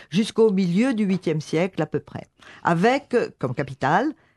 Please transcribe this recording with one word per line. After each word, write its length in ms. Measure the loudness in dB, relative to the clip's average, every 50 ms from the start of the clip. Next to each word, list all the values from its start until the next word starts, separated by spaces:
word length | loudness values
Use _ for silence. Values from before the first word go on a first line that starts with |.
| -14 -4
jusqu'au 420 | -2 -2 -2 0 2 2 2 4
milieu 420 | 4 2 0 2 2 2 2 0 0
du 100 | 0 0
huitième 380 | 0 0 -2 -2 -2 -4 -4
siècle 400 | -4 -4 -2 -2 -2 -2 -2 -4
à 40 | -4
peu 140 | -4 -4 -6
près, 260 | -8 -8 -14 -18 -18 -18 _ _ -20 -20 -20 -4 0
avec, 500 | 0 2 2 2 2 2 0 -2 -2 -2
euh, 160 | -2 -2 -2 -6 _
comme 140 | -6 -6 -4
capitale 600 | -6 -8 -8 -6 -4 0 2 2 2 2 0 -4 -8 _ _ _